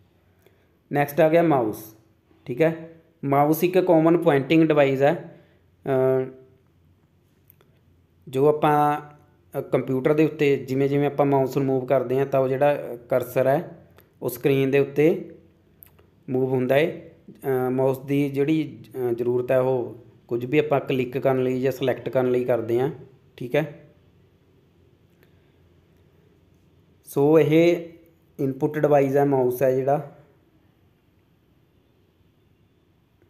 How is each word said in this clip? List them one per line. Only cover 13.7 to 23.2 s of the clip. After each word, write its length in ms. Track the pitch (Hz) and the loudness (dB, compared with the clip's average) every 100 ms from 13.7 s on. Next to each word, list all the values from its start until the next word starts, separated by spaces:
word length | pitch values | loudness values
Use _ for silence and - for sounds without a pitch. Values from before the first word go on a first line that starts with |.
| - - _ _ _ | -14 -20 _ _ _
ਉਹ 60 | 127 | -8
ਸਕਰੀਨ 420 | - 151 135 135 | -2 0 0 2
ਦੇ 80 | 139 | 0
ਉੱਤੇ 520 | 139 - 156 190 - - _ _ _ _ _ _ _ _ - | 0 2 2 0 -6 -18 _ _ _ _ _ _ _ _ -6
ਮੂਵ 200 | 127 131 | -4 -2
ਹੁੰਦਾ 240 | 131 127 | -2 0
ਹੈ। 280 | 135 170 - - - - | 0 0 -4 -16 -20 -20
ਅ, 400 | - 139 127 127 | -12 -4 -2 -2
ਮਾਊਸ 280 | 127 131 131 | 0 0 -2
ਦੀ 300 | 139 143 143 | -4 -2 -2
ਜਿਹੜੀ, 500 | 135 143 160 143 113 113 131 | -2 -2 -2 -4 -12 -16 -6
ਅ, 160 | 123 | -4
ਜ਼ਰੂਰਤ 400 | 117 120 123 123 | -4 -2 -2 0
ਹੈ, 80 | 131 | 0
ਉਹ 440 | 127 131 - - - _ - | 0 -2 -6 -12 -20 _ -8
ਕੁਝ 180 | 120 123 | -8 -2
ਵੀ 120 | 151 | -2
ਆਪਾਂ 220 | 147 139 | 0 -2
ਕਲਿੱਕ 380 | 135 131 127 135 | -2 -4 -4 -2
ਕਰਨ 240 | 135 131 | -2 0
ਲਈ 180 | 127 131 | -2 -2
ਜਾਂ 120 | 131 | -2
ਸਿਲੈਕਟ 360 | 127 135 117 131 | -2 -4 -4 -4
ਕਰਨ 220 | 131 127 | -2 0
ਲਈ 140 | 123 | 0
ਕਰਦੇ 360 | 127 120 110 117 | 0 -2 0 -2
ਹਾਂ, 100 | 139 156 - _ | -2 -6 -16 _